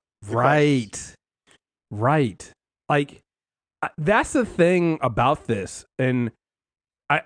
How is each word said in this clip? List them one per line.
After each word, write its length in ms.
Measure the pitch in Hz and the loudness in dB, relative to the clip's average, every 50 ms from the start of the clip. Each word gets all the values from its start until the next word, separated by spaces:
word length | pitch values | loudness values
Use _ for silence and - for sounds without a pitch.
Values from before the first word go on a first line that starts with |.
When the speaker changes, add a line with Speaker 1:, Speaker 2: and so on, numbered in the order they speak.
| _ _ _ _ - | _ _ _ _ -10
Speaker 1:
the 120 | 104 110 | -6 -2
Speaker 2:
Right. 540 | 117 123 135 147 151 147 147 143 127 113 98 | 0 2 4 4 4 4 2 2 0 -2 -4
Speaker 1:
Crisis. 240 | - - - - - _ _ _ _ _ _ _ _ _ _ _ _ _ _ - | -10 -16 -16 -18 -20 _ _ _ _ _ _ _ _ _ _ _ _ _ _ -14
Speaker 2:
Right. 600 | 107 104 113 131 151 156 139 110 87 - - - - _ _ _ _ _ _ - | -6 -2 0 2 2 2 2 0 -4 -8 -18 -20 -20 _ _ _ _ _ _ -2
Like, 320 | 151 143 147 - - - _ _ _ _ _ _ _ _ _ _ _ - | -2 -2 -2 -4 -8 -20 _ _ _ _ _ _ _ _ _ _ _ -10
I, 80 | - - _ - | -10 -10 _ -4
that's 360 | 151 170 208 240 - - - | 0 0 2 2 0 0 0
the 120 | 277 233 | -2 -2
thing 540 | - - - 170 175 185 180 175 165 160 - | 0 0 2 2 4 4 4 2 0 0 0
about 440 | - 127 110 110 120 131 151 - - | -2 -2 0 0 2 2 0 -2 -2
this. 400 | - 113 101 92 - - - - _ _ - | -4 -4 -4 -6 -8 -12 -16 -20 _ _ -2
And 340 | 131 127 127 127 120 110 - _ _ _ _ _ _ _ _ _ _ _ _ _ _ - | -2 0 0 0 -2 -4 -6 _ _ _ _ _ _ _ _ _ _ _ _ _ _ -2
I, 120 | 143 160 - | -2 -2 -2